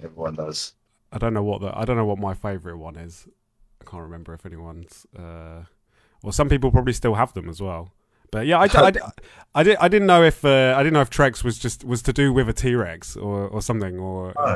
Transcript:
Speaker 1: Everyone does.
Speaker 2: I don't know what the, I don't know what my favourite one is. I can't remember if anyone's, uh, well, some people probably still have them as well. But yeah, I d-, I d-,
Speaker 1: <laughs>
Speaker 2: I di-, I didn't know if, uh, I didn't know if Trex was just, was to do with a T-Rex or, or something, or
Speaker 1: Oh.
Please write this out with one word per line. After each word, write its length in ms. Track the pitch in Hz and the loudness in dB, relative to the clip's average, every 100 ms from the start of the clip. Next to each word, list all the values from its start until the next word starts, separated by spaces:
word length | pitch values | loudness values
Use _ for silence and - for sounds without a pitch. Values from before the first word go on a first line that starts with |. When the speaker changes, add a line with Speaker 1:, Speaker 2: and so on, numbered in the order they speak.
Speaker 1:
Everyone 320 | 80 80 80 78 | -18 -10 -10 -8
does. 380 | 78 76 - _ _ _ _ | -10 -10 -12 _ _ _ _
Speaker 2:
I 60 | 107 | -6
don't 160 | 117 | -4
know 100 | 107 | -2
what 180 | 104 98 | -4 -6
the, 160 | 98 - | -8 -6
I 80 | 113 | -2
don't 120 | 117 | -2
know 80 | 107 | -2
what 140 | 98 | -4
my 140 | 98 | -6
favourite 440 | 92 104 95 85 85 | -6 -8 -10 -12 -14
one 180 | 80 82 | -16 -16
is. 320 | 85 82 _ _ _ _ _ _ | -18 -20 _ _ _ _ _ _
I 80 | - | -20
can't 140 | 87 | -18
remember 300 | 80 85 82 | -16 -16 -16
if 120 | 82 90 | -16 -16
anyone's, 600 | 82 82 78 82 - _ - | -16 -16 -16 -20 -20 _ -20
uh, 460 | 85 82 82 82 82 _ _ _ _ _ | -18 -18 -18 -18 -20 _ _ _ _ _
well, 80 | 104 | -6
some 180 | 123 143 | -2 0
people 220 | 139 131 | 2 2
probably 220 | 123 127 | 2 2
still 220 | 113 120 104 | -2 0 0
have 180 | 131 | -2
them 160 | 92 85 | -4 -12
as 120 | 82 | -10
well. 300 | 95 82 87 _ _ _ _ | -10 -10 -14 _ _ _ _
But 140 | 107 139 | -6 0
yeah, 140 | 196 | 4
I 80 | 196 | 4
d-, 100 | 160 | 6
I 140 | 190 | 6
d-, 80 | 190 - - - | 4 -6 -16 -20
Speaker 1:
<laughs> 280 | - _ 143 | -20 _ 4
Speaker 2:
I 80 | |
di-, 140 | 165 208 | 4 6
I 80 | 175 | 4
didn't 200 | 208 190 | 4 6
know 160 | 175 | 8
if, 200 | 160 - 143 | 8 6 4
uh, 280 | 135 131 135 | 6 4 4
I 60 | |
didn't 100 | 151 | 4
know 80 | 151 | 4
if 80 | 131 | 2
Trex 340 | - 135 113 | 2 2 2
was 140 | 123 - | -4 -4
just, 240 | 117 - | -6 -8
was 180 | 120 120 | -6 -2
to 100 | - | 0
do 180 | 127 139 | 2 2
with 160 | 131 117 | 2 0
a 40 | |
T-Rex 640 | - 131 120 90 85 - 98 | -2 -2 0 -2 -8 -14 -10
or, 300 | 101 101 98 | -6 -6 -6
or 140 | 104 | -6
something, 360 | - 110 95 90 | -4 -4 -4 -6
or 340 | 92 92 92 - | -8 -8 -8 -4
Speaker 1:
Oh. 180 | - | -2